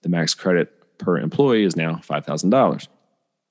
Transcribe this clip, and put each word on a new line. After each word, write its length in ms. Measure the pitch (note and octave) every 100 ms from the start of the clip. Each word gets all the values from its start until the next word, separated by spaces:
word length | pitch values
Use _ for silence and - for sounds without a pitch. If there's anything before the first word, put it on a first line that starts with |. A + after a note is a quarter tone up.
the 60 | E2+
max 260 | F2 D#2+
credit 640 | - F#2+ F2 - _ _ -
per 200 | - E2+
employee 460 | E2 - C#3 A2
is 120 | G2 E2
now 240 | E2 E2
five 220 | - C#2+
thousand 260 | - D2+ F#2
dollars. 380 | C3+ G2 - - _ _ _ _ _ _